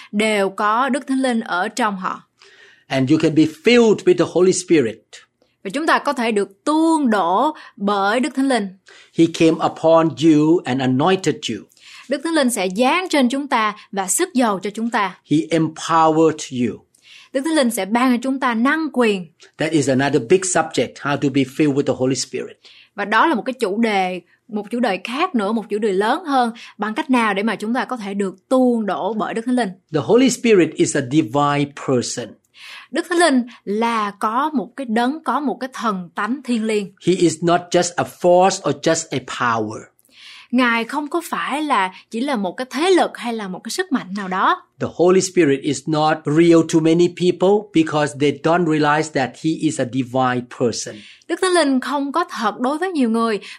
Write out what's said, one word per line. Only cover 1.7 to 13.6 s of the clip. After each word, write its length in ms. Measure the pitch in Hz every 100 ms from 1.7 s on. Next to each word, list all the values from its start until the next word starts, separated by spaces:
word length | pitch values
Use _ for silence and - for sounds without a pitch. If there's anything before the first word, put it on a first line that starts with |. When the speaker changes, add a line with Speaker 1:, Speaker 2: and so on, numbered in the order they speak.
| 233 220 190
Speaker 1:
họ. 260 | 185 - _ _ - _ - _ -
Speaker 2:
And 240 | 135 131
you 80 | 156
can 120 | 160
be 100 | 156 156 -
filled 320 | 226 240 226 196
with 200 | 185 175
the 120 | 151
Holy 200 | 165 185
Spirit. 500 | - - 160 113 - _ - _ _ _ _
Speaker 1:
Và 60 | 196
chúng 160 | 240 320
ta 120 | 254
có 140 | 285
thể 200 | 262 233
được 320 | 208 196 _
tuôn 460 | - 311 330 320 254
đổ 440 | 208 170 196 294 302 - -
bởi 440 | 196 202 196 247
Đức 140 | 262
Thánh 140 | 262 269
Linh. 200 | 240 196 - _ - - -
Speaker 2:
He 60 | 165
came 320 | 165 165 165 160
upon 420 | - 160 165 160
you 520 | 120 160 151 156 180
and 160 | - 131
anointed 540 | 131 131 165 190 160 147 -
you. 140 | 101 - _ - - -
Speaker 1:
Đức 120 | 285
Thánh 100 | 330
Linh 160 | 320 247
sẽ 180 | 220 185 185
giáng 320 | 254 339 381
trên 180 | 294 240
chúng 200 | 269 285
ta 280 | 240